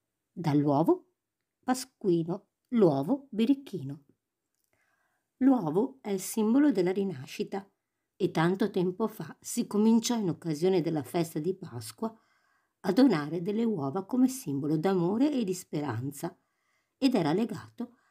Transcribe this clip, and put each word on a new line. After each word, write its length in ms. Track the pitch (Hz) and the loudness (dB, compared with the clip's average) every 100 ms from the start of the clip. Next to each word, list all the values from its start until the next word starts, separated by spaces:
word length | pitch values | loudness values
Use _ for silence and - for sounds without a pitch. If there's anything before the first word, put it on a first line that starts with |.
| _ _ _ | _ _ _
dall'uovo 760 | - 165 147 143 139 175 359 - _ _ _ _ _ | -6 0 2 2 2 2 0 -2 _ _ _ _ _
pasquino, 840 | - 254 - _ 208 170 165 302 - _ _ | -4 -4 -4 _ 0 0 0 -6 -10 _ _
l'uovo 580 | 240 180 135 147 269 - | 4 4 4 0 -4 -4
birichino. 720 | 196 226 277 277 185 135 139 _ _ _ _ _ _ _ _ _ _ _ _ _ _ | -2 0 0 -2 -10 -10 -12 _ _ _ _ _ _ _ _ _ _ _ _ _ _
L'uovo 580 | 254 254 160 165 262 - | 4 4 2 0 -2 -4
è 80 | - | -6
il 100 | 190 | -6
simbolo 500 | 190 - 214 247 294 | -4 -2 2 4 4
della 220 | 226 175 | 2 0
rinascita 720 | 190 196 139 131 - 208 120 - _ _ _ _ _ | 0 -4 -6 -12 -8 -8 -8 -10 _ _ _ _ _
e 140 | 180 | -2
tanto 380 | 165 165 190 208 | 2 2 2 0
tempo 360 | 196 180 185 220 | 0 -2 0 -4
fa 300 | - 156 - | -6 -14 -14
si 280 | - - - | -10 -6 -4
cominciò 500 | 208 220 226 226 240 | 2 4 4 2 -2
in 100 | 190 | -2
occasione 540 | 151 170 147 185 190 | -4 -4 0 2 2
della 220 | 165 156 | 0 -4
festa 360 | 139 175 165 160 | -4 -4 -4 -4
di 140 | 156 | -4
Pasqua 600 | 190 160 120 110 - 226 - _ _ _ _ _ _ | -6 -8 -12 -14 -8 -10 -10 _ _ _ _ _ _
a 100 | 180 | 0
donare 500 | 196 269 170 147 170 | 4 6 4 0 -6
delle 220 | 175 208 | -4 -2
uova 400 | 226 202 139 160 | 0 0 -2 -4
come 240 | 185 262 254 | -4 2 2
simbolo 500 | - - 139 143 156 | 0 -6 -4 -2 0
d'amore 540 | 190 190 170 220 285 | 0 2 0 2 0
e 140 | 277 196 | 0 -4
di 80 | |
speranza 840 | 185 - 160 147 113 135 151 165 - _ _ _ _ _ _ | -6 -6 -6 -4 -6 -6 -8 -10 -12 _ _ _ _ _ _
ed 180 | 262 233 | 0 2
era 160 | 156 | 2
legato 640 | 175 226 160 - _ 240 _ _ | 2 0 -6 -12 _ -14 _ _